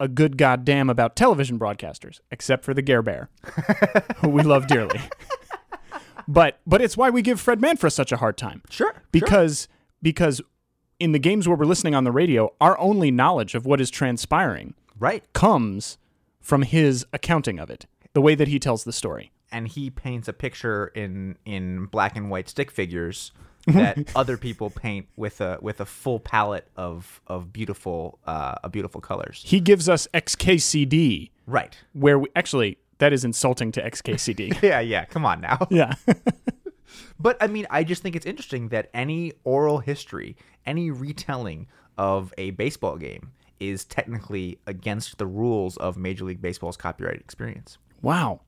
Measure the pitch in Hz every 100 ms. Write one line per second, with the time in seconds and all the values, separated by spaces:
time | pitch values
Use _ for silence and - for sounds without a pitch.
0 | 135 127 156 131 139 127 127 139 131 120
1 | 117 - 247 170 135 117 107 101 85 76
2 | - - _ 120 - 131 - 135 139 123
3 | 110 76 - _ - - - - 208 208
4 | - - 156 143 151 139 131 120 101 90
5 | - - - 523 - 403 - 359 - -
6 | - - - 147 156 - - 190 240 -
7 | 254 247 220 220 - 233 269 330 160 -
8 | 131 120 113 101 107 71 - - 403 -
9 | _ 165 - 202 165 147 - _ _ _
10 | 156 156 165 123 - _ _ _ _ _
11 | 170 151 143 208 175 165 151 180 170 143
12 | 127 127 175 123 110 - 156 190 185 208
13 | 156 123 139 170 104 120 127 139 131 -
14 | 135 120 - 156 175 78 50 - _ 104
15 | 123 220 - - 202 175 113 98 - -
16 | _ _ _ _ - 143 135 160 151 127
17 | - - - 165 123 87 78 57 - _
18 | _ 147 147 151 147 143 139 113 - -
19 | 107 65 52 _ _ 117 113 143 135 131
20 | 135 120 113 - 131 - 120 104 101 -
21 | 101 95 95 90 - 98 92 92 98 107
22 | 101 107 101 95 - - 139 - 90 87
23 | 85 95 - - - _ - 160 233 101
24 | 147 131 131 123 123 107 104 - 117 101
25 | 95 - 107 - 95 90 104 104 101 -
26 | 135 117 - 110 104 98 - - 90 85
27 | 90 - _ 90 87 107 107 98 95 85
28 | 80 - - 80 67 - - 101 95 -
29 | - - - - - 196 175 196 165 170
30 | - 170 - - 185 175 - 151 139 156
31 | 156 87 - _ - 117 - - _ -
32 | 143 139 139 - 175 135 107 90 _ _
33 | 147 139 123 113 135 127 113 - - -
34 | - 110 - 104 98 185 202 139 117 101
35 | 82 165 139 85 - 123 180 175 135 143
36 | - - - - - - 381 - _ -
37 | - - 160 247 208 214 208 147 165 175
38 | 190 170 - - - 127 117 113 - 120
39 | 131 160 170 - 127 135 151 147 131 143
40 | - 82 - - _ _ - 156 170 131
41 | 139 151 - 135 110 78 - _ _ -
42 | 98 95 92 - 95 92 120 - 95 76
43 | 71 50 - _ _ _ 98 98 - -
44 | - 113 - 104 90 - - 95 110 104
45 | - - 98 98 120 110 92 90 92 90
46 | 92 95 92 90 90 90 87 87 87 -
47 | 87 80 - - 117 - - - _ _
48 | - 170 139 90